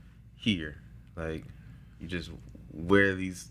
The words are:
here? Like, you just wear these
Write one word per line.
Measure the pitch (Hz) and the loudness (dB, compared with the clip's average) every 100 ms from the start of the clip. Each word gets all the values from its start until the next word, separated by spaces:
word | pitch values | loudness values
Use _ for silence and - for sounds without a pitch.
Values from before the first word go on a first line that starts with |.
| - - - | -20 -20 -20
here? | - 117 90 78 73 - - - | -2 2 2 0 -8 -16 -18 -14
Like, | 85 80 80 - - - - - - | -6 -4 -4 -8 -16 -16 -16 -18 -14
you | 85 | -6
just | 87 82 - - - - | -6 -6 -10 -14 -16 -14
wear | - 85 98 98 | -6 6 8 8
these | 95 92 90 - | 4 -2 -6 -12